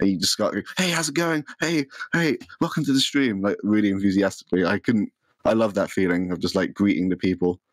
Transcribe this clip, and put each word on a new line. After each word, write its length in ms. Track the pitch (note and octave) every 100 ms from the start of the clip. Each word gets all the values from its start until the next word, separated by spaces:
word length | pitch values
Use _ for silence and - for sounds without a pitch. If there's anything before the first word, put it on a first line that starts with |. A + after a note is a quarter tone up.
And 80 | G2
you 80 | F#2
just 200 | - -
got, 180 | G#2 G2 - -
Hey, 120 | F#3
how's 200 | E3+ D#3+
it 60 |
going? 300 | D3 E3+ D#3+ D3 -
Hey, 260 | D#3 E3 C3+ - -
hey, 260 | E3+ D#3+ A#2 - -
welcome 240 | E3 E3+
to 80 | C#3
the 60 | C3+
stream, 420 | - C#3+ C3 G2
like, 160 | G2+ -
really 260 | G2 G#2+ G#2
enthusiastically. 760 | G2 G2 G2 G2 - - F2+
I 140 | F2 G2
couldn't, 320 | - A2+ G2 _ _ _
I 80 | G#2+
love 220 | A2 A2
that 160 | G2 F2+
feeling 400 | - F#2 F2 F#2
of 80 | F2
just, 160 | F2
like, 180 | F#2+ F2+
greeting 360 | - G2+ - F#2
the 80 | F2+
people. 420 | F#2+ F2+ F2+ F2+ _